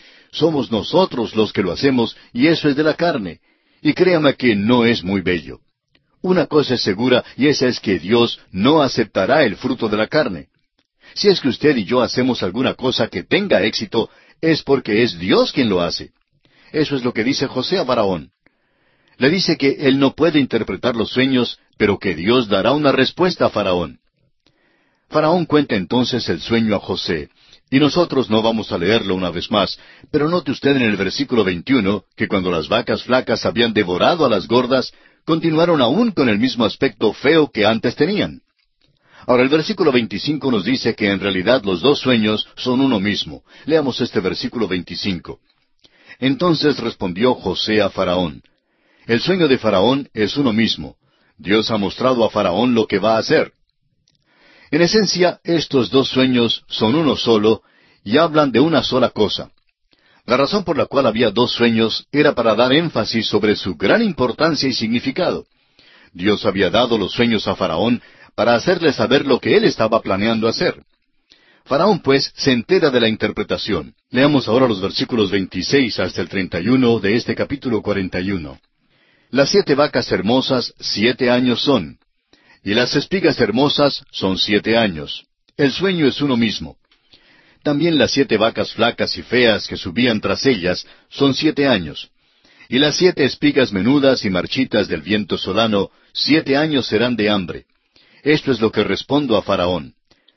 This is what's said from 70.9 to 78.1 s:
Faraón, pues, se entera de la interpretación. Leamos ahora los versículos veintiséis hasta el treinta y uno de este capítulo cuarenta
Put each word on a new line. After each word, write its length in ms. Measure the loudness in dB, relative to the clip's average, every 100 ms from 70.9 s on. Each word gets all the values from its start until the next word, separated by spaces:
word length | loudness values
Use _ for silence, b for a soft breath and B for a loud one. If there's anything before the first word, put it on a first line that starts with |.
| _ _ _ _ b b b
Faraón, 380 | -4 0 2 2
pues, 300 | 2 2 0 -2
se 160 | 0
entera 380 | 0 2 2 4
de 100 | 2
la 80 | 2
interpretación. 880 | 0 -4 -4 -4 -4 -4 -4 -6 -16 _
Leamos 360 | 0 2 2 2
ahora 200 | 2 2
los 140 | 0
versículos 500 | -4 -4 -4 -2 0
veintiséis 640 | -2 -4 -6 -2 0 0 -2
hasta 240 | -6 -6
el 80 | -6
treinta 300 | -6 -4 -4
y 80 | 0
uno 320 | 2 4 2
de 160 | 0 -2
este 180 | -2
capítulo 480 | -4 -4 -6 -4 -4
cuarenta 380 | -2 -4 -4